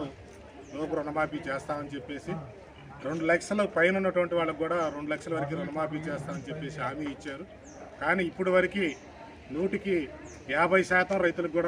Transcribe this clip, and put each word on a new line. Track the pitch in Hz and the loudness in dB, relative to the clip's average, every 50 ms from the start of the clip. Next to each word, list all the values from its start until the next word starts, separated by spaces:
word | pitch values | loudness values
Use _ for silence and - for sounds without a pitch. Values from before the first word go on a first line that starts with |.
| 147 135 - - - - - - - - - - - - 262 | -2 -4 -8 -12 -18 -18 -18 -18 -18 -18 -18 -18 -16 -10 -6
లోపు | 143 - - - | -4 -2 0 0
రుణమాఫీ | - - 151 147 156 156 147 151 143 - 135 | 0 0 0 2 2 2 2 0 -6 -2 -2
చేస్తామని | 135 131 - - 147 147 143 143 143 | -4 -4 -2 -4 -4 -4 -4 -6 -8
చెప్పేసి, | 135 - - 143 131 - 165 185 156 139 - - - - - - - - - - - - | -8 -8 -8 -10 -8 -6 -6 -6 -6 -6 -10 -14 -18 -18 -20 -20 -18 -18 -16 -16 -8 -6
రెండు | 139 160 165 160 165 | -4 -2 0 4 4
లక్షల | 170 175 - - 202 208 202 196 - | 4 4 4 0 2 2 2 2 6
పైన | 165 170 185 196 190 | 6 6 6 6 4
ఉన్నటువంటి | 190 185 175 180 175 170 175 | 2 4 4 4 2 4 4
వాళ్ళకి | 170 165 160 156 147 160 | 2 2 2 0 0 0
కూడా | 160 170 175 160 151 143 | 2 2 2 2 0 0
రెండు | 147 151 147 151 | -4 -2 -2 -4
లక్షల | 147 - 175 165 | -4 -2 -4 -2
వరకు | 156 143 139 160 185 | -2 0 -2 -2 -4
రుణమాఫీ | 180 - - 160 156 151 151 151 156 151 | -4 -4 -2 -2 -2 0 -2 -4 -4 -4
చేస్తామని | 143 139 - - - - 123 139 | -4 -4 -4 -6 -8 -8 -6 -6
చెప్పేసి | 156 160 147 131 117 131 | -6 -6 -6 -6 -4 -2
హామీ | 123 127 143 151 151 143 131 | -4 -2 -2 -2 -4 -4 -6
ఇచ్చారు. | 135 - 147 135 143 190 - - - - - - - - - - - | -6 -8 -10 -8 -8 -12 -14 -16 -18 -18 -18 -16 -16 -16 -16 -10 -2
కానీ | 143 156 180 190 175 160 | 0 2 4 4 2 0
ఇప్పుడు | - 185 185 185 | 0 0 2 6
వరకు | 180 185 185 180 - 202 180 151 127 - - - - - - - - - - - 131 | 6 6 6 6 2 2 0 0 0 -4 -12 -18 -18 -16 -16 -16 -18 -18 -12 -8 -2
నూటికి | 156 190 190 202 - - 196 180 165 139 123 - - - - - - - 131 | 0 0 0 0 0 0 2 2 2 0 -2 -8 -14 -14 -14 -16 -14 -6 -2
యాభై | 139 156 175 170 190 190 175 | 2 4 4 6 6 6 6
శాతం | - 185 185 180 185 196 190 175 | 6 4 4 4 4 2 4 4
రైతులకు | 170 165 180 170 165 | 4 2 2 -2 2
కూడా | 151 170 170 | 2 2 2